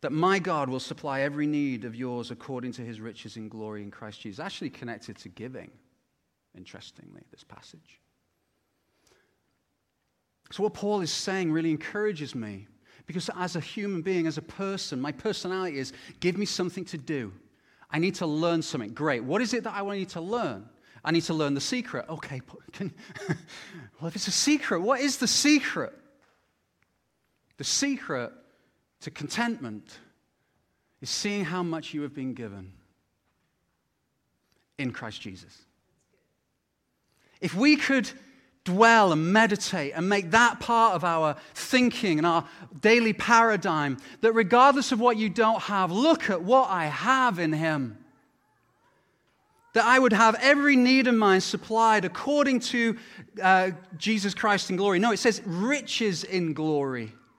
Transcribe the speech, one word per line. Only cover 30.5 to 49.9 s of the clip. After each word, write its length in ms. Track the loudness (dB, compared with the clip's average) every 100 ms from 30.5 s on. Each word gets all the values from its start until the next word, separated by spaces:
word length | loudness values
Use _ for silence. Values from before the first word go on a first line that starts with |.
| _ _ _ _ _
is 100 | -10
seeing 340 | -6 -4 -4
how 180 | -4 -4
much 320 | -4 -6 -8
you 80 | -10
have 100 | -10
been 220 | -8 -10
given 380 | -8 -12 -12 -18 -20 _ _ _ _ _ _ _ _ _ _ _ _ _ _ _ _ _ _ _ -8
in 140 | -8
Christ 280 | -6 -12 -12
Jesus. 440 | -14 -16 -20 -20 _ _ _ _ _ _ _ _ _ _ _ _ _ _ _ _ _ _
If 140 | -6
we 220 | 2 4 4
could 340 | 4 0 0 -8 -20 _ _ _
dwell 460 | -2 6 8 8 6
and 220 | 4 4
meditate 600 | 4 4 2 -2 -4 -4
and 120 | -2 0
make 260 | 0 2
that 280 | 4 4 2
part 340 | 0 4 4
of 80 | 2
our 320 | 0 0 0 -2 -10
thinking 640 | -14 0 2 2 2 0 2
and 80 | 2
our 200 | 2 -2 -14 -18 -2
daily 360 | 4 4 4
paradigm, 840 | 0 4 6 6 2 0 0 0 -2 -8 0
that 120 | 2
regardless 600 | 4 4 8 8 6 2
of 80 | 2
what 160 | 2 2
you 140 | -2
don't 320 | 2 2 2
have, 280 | -2 0 0
look 380 | 2 4 4 2
at 140 | -2
what 260 | 4 4 4
I 160 | 0
have 540 | -2 -2 0 2 2 2
in 160 | 0
him. 420 | 0 0 -2 -4 -8 -20 _ _ _ _ _ _ _ _ _ _ _ _ _ _ _ _
That 140 | 2
I 120 | 6